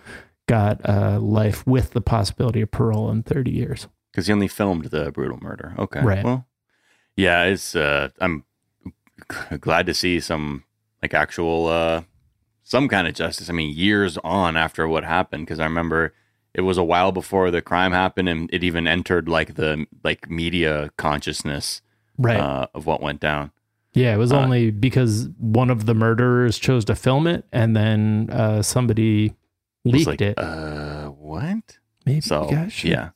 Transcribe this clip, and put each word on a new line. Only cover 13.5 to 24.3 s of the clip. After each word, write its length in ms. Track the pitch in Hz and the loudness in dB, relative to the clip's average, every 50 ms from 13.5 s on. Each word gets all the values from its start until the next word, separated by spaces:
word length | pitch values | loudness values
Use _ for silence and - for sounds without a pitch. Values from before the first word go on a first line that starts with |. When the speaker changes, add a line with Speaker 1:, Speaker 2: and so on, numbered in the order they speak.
Speaker 2:
mean, 220 | 85 82 78 73 73 | -4 -2 -2 -2 -2
years 420 | 82 92 104 107 101 98 90 78 95 - | 0 2 2 4 2 2 0 -2 -6 -4
on 320 | 82 92 101 90 82 80 | -2 0 2 2 2 2
after 320 | 80 80 80 - - 80 80 | 0 0 0 0 -2 -2 0
what 160 | 80 78 80 | 0 -2 -2
happened, 420 | 80 82 92 92 - 76 73 80 | 0 0 0 0 -2 -6 -10 -8
'cause 140 | - 80 80 | -8 -6 -4
I 40 | 80 | -2
remember 500 | 80 82 85 85 82 80 80 80 76 - _ _ _ _ _ _ _ - | -2 -2 -2 -2 0 0 0 -2 -2 -6 _ _ _ _ _ _ _ -4
it 80 | 92 | -2
was 160 | 92 92 90 92 | 0 0 2 2
a 40 | 87 | 2
while 280 | 82 87 87 92 95 | 2 2 2 2 2
before 380 | 92 92 - - 98 95 92 90 | 0 -2 -4 -2 0 2 2 2
the 100 | 85 82 | 0 0
crime 300 | - - 87 90 92 92 | -2 0 0 2 2 2
happened, 360 | 90 92 95 90 - 95 90 87 | 2 2 0 0 0 0 -2 0
and 200 | 82 80 82 - | 0 -2 -4 -4
it 120 | - 87 90 | -4 -2 0
even 240 | 87 82 85 82 80 | 0 0 0 0 0
entered, 400 | 85 90 82 - 90 85 80 82 | 0 0 0 0 0 0 0 0
like, 260 | 82 80 80 - 76 | 0 0 0 -2 -4
the, 320 | 76 78 78 76 78 73 - - - | -4 -2 -2 -2 -4 -6 -8 -10 -6
like, 260 | - 78 78 - - 85 | -4 -4 -4 -4 -6 -8
media 600 | 82 82 85 85 87 87 80 78 76 73 73 73 - | -6 -4 -4 -2 0 0 0 0 0 -2 -4 -8 -8
consciousness, 840 | - - 78 73 71 - 78 73 - - 76 71 73 - - - - _ _ _ _ _ _ - | -4 -2 -2 -2 -2 -4 -6 -8 -6 -6 -6 -6 -6 -6 -8 -10 -12 _ _ _ _ _ _ -4
Speaker 1:
Right. 240 | - 123 117 113 82 | -2 0 2 2 2
Speaker 2:
uh, 260 | 73 69 67 65 65 - - | 0 0 0 -2 -4 -4 -8
of 120 | 76 76 | -8 -4
what 140 | 80 76 - | -2 -2 -2
went 180 | - 73 71 73 | -2 -6 -6 -2
down. 320 | 78 76 73 73 73 73 _ _ _ _ _ _ _ _ | -2 -2 -2 -2 -4 -8 _ _ _ _ _ _ _ _
Speaker 1:
Yeah, 220 | - 123 127 117 104 | 2 2 2 4 4
it 40 | 104 | 2
was 140 | 120 120 | 4 4